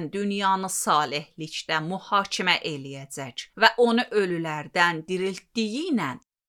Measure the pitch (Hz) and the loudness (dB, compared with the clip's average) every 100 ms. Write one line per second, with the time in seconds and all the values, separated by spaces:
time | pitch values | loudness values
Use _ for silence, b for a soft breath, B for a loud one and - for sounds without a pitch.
0 | 156 196 202 202 196 190 190 - - 156 | -2 -2 -2 2 2 2 0 -2 4 4
1 | 147 143 147 - 156 - - 160 156 185 | 4 -2 -6 -10 -8 -8 -2 -2 -2 -6
2 | - 202 196 - 180 170 - 147 135 139 | 0 0 2 0 2 2 0 -6 -8 -12
3 | 139 - 135 - - - 220 - 240 233 | -12 -10 -10 -10 -16 0 0 4 4 4
4 | 247 208 190 170 165 151 143 180 175 165 | 2 0 0 0 -2 -6 -4 2 2 2
5 | 160 185 190 185 _ - 220 240 359 247 | -4 -2 -2 -6 _ -2 -2 -2 -2 0
6 | 143 123 _ _ | -2 -6 _ _